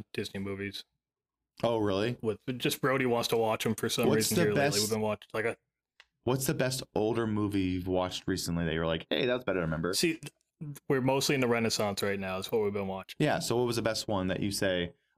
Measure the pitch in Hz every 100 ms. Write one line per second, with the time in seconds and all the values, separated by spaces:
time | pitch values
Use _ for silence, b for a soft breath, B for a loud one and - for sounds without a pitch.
0 | - - 98 98 98 98 101 - - _
1 | _ _ _ _ _ - 120 113 104 95
2 | 120 120 110 98 - 123 156 - 135 135
3 | 127 117 110 117 110 110 120 107 113 -
4 | 113 110 110 139 85 85 143 - 107 110
5 | 107 104 - 113 113 - _ _ _ _
6 | _ _ 117 135 135 151 131 131 - -
7 | 107 117 113 104 104 98 92 92 92 90
8 | 92 - - 90 - 85 85 82 82 82
9 | - 147 123 123 104 92 82 80 87 -
10 | 170 160 - - _ _ 147 143 - 135
11 | 131 135 135 139 123 117 110 - 104 98
12 | 104 98 95 95 98 117 101 101 95 95
13 | - - 151 95 - 117 120 113 110 -
14 | - 98 92 92 101 98 98 90 85 -
15 | _